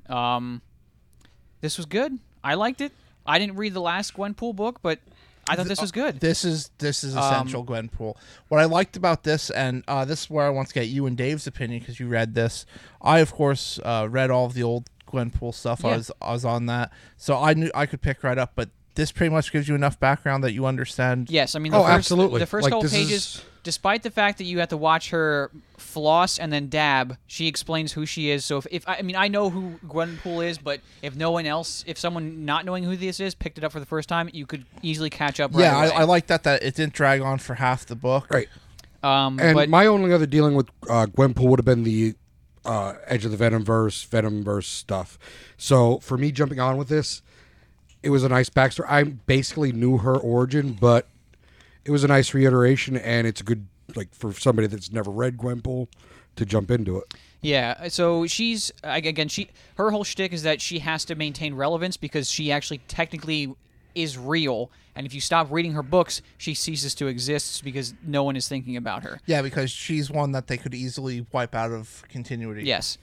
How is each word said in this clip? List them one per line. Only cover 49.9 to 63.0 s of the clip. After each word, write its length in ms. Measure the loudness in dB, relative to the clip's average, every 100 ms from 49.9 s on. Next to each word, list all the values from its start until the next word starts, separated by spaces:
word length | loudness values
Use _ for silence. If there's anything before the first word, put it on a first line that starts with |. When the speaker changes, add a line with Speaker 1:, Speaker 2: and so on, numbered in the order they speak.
| 4
Speaker 3:
her 180 | 2 2
origin, 560 | 2 2 2 0 -2 4
but 280 | 6 6 2 _ _ _ _ -20 _ _ 0
it 60 |
was 120 | 2
a 40 | 6
nice 260 | 4 4
reiteration, 640 | 4 6 6 6 4 0 -4
and 280 | 0 2 0
it's 140 | -2
a 20 |
good, 240 | -2 -4 -4 _ -14 -12
like, 180 | -12
for 200 | _ -8
somebody 340 | 0 2 4 0
that's 240 | -2 -8
never 180 | -6 -4
read 260 | -2 -4 -4
Gwenpool 500 | -6 -6 -6 -6 -8 _ -20 -20 _ -6
to 100 | -2
jump 240 | 0 2
into 260 | 0 0 -6
it. 160 | -8 -18 -20 _
Speaker 1:
Yeah, 460 | 0 0 0 -4 -6
so 380 | 0 2 2 0
she's, 440 | -2 -2 -2 -6 -8
ag-, 240 | -6 -4 -2
again, 200 | -2 -4
she, 200 | -6 -10 _ -12 -2
her 140 | 0
whole 120 | 0
shtick 300 | -4 -4 -4
is 100 | -2
that 180 | -2 -2
she 180 | -4 -6
has 260 | -4 -4 -4
to 100 | -6
maintain 400 | -6 -6 -8 -4
relevance 420 | -2 -2 -4 -6
because 320 | -6 -4 -4
she 220 | -4 -2
actually 280 | -2 -4 -10 -8
technically 640 | -6